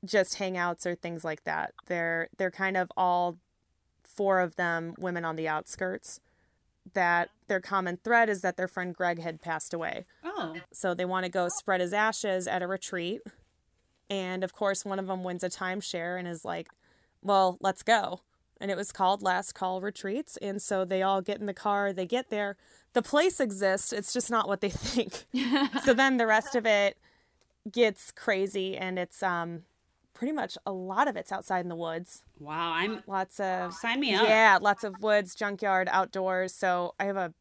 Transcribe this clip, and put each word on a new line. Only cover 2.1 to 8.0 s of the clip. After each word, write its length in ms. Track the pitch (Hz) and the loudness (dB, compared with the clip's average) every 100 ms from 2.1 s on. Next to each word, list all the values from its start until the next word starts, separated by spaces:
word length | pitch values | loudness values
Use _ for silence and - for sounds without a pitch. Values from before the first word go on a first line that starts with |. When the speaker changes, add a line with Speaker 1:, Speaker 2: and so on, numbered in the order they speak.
| 165 165 - | -2 -4 -4
Speaker 1:
they're 160 | 190 | -4
kind 240 | 180 190 190 | -2 -2 -2
of 160 | 180 - | -2 0
all 420 | 180 175 175 170 _ _ _ _ _ _ | 2 2 0 -4 _ _ _ _ _ _
four 340 | - - 196 190 | -20 -4 2 2
of 160 | 175 | 0
them 400 | - 175 165 165 170 | -2 -2 -2 -4 -6
women 280 | 180 175 | -4 -4
on 100 | 165 | -4
the 140 | 160 160 | -4 -2
outskirts 720 | 156 - - 185 190 - - _ _ _ _ _ _ - | -2 -2 -2 -2 -2 0 0 _ _ _ _ _ _ -8
that 360 | 196 175 175 - _ - | -2 2 2 0 _ -4
their 120 | 190 | -4
common 360 | 185 196 185 | 0 -2 -2
thread 320 | 180 | -6